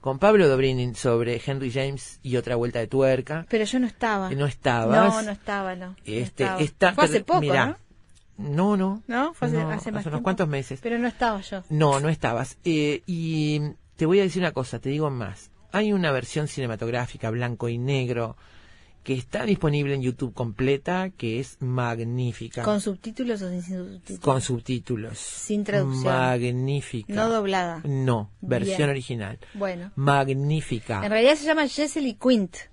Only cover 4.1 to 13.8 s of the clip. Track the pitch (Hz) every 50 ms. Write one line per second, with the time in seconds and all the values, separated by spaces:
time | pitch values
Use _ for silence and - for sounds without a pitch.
4.1 | 214 196 190 185 135 135 143 143 127 - - 139 123 117 113 113 - - - -
5.1 | 220 220 220 214 202 202 - - 202 202 196 185 185 185 185 185 190 - - -
6.1 | 107 113 123 - - - - - 190 185 156 143 - - 196 180 185 185 302 151
7.1 | 151 226 - - 330 359 151 147 139 139 123 269 311 - - _ - - - _
8.1 | - - _ _ - - - 147 143 156 185 202 208 196 190 190 196 214 220 -
9.1 | 233 247 277 320 339 - - 240 - - 165 156 - - - 240 214 214 202 165
10.1 | 147 - 240 190 185 185 185 156 147 139 135 - 131 - - 233 233 233 240 247
11.1 | 226 - 254 233 220 196 190 - - 190 180 - 156 151 156 147 139 135 139 156
12.1 | 160 151 - 127 117 117 131 127 - - - 175 165 151 151 147 147 - _ -
13.1 | 180 165 165 165 160 156 151 151 151 151 147 151 151 -